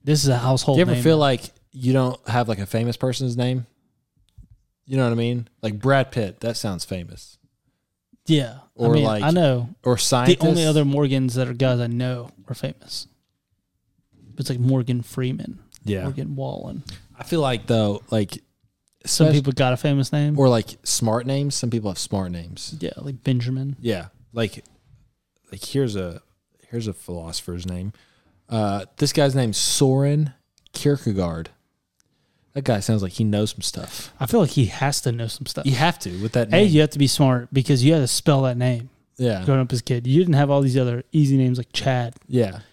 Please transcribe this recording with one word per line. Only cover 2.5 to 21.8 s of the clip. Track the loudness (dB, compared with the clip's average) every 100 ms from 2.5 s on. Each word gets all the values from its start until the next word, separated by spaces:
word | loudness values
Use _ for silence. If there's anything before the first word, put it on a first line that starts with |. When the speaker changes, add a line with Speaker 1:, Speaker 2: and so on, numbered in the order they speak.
| -4
Speaker 2:
a | -2
famous | -2 -2 -2
person's | -4 -2 -4 -2
name? | -2 -2 -6 _ _ _ _ _ _ -20 -20 _ _ _ -4
You | 0
know |
what | 2
I | 0
mean? | 0 -2 -6 _
Like | -6 -2
Brad | 2 2 2
Pitt, | -4 -4 -4
that | -6 -4
sounds | -6 -6 -8
famous. | -8 -10 -16 -20 _ _ _ _ _ _ _ _ _ 0
Speaker 1:
Yeah. | 0 0 -12 _ 0
Speaker 2:
Or | 4
Speaker 1:
I |
mean, | 4
Speaker 2:
like, | 4 2
Speaker 1:
I | 2
know. | 4 4 2 -4 -4
Speaker 2:
or | -2 0
Speaker 1:
The |
only |
Speaker 2:
scientists. | 2 2 4 4 4 2 2
Speaker 1:
other | 2 2
Morgans | 2 2 2 0 -2
that | -4
are |
guys | 0 0 2
I | 0
know | -2 -4 -6 -10 -20 -12
are | -8
famous. | -8 -10 -14 -14 -14 _ _ _ _ _ _ _ _ _ _ _ -18 -10
It's | -6
like | 0
Morgan | 2 2 0 -4
Freeman. | -4 -6 -6 -6 -10 -14 -20 -12
Speaker 2:
Yeah. | -4 -4
Speaker 1:
Morgan | -4 -8 -8 -8
Wallen. | -8 -10 -12 -14 -14 -20 -20 -20
Speaker 2:
I |
feel | -4 -2
like, | 0 -2 0
though, | 2 2 -2 -2
like, | -2 -2 -6 _ _ _ _ _ _ -6
Speaker 1:
Some | 4 6
Speaker 2:
espec- |
Speaker 1:
people | 6 2
got | 0 0
a | 2
famous | 0 0 0
name. | 0 0 4
Speaker 2:
Or, | 4
like, | 4 0 -10
smart | -4 -2 0 0 -2
names. | -2 -2 -2
Some | -2
people | -2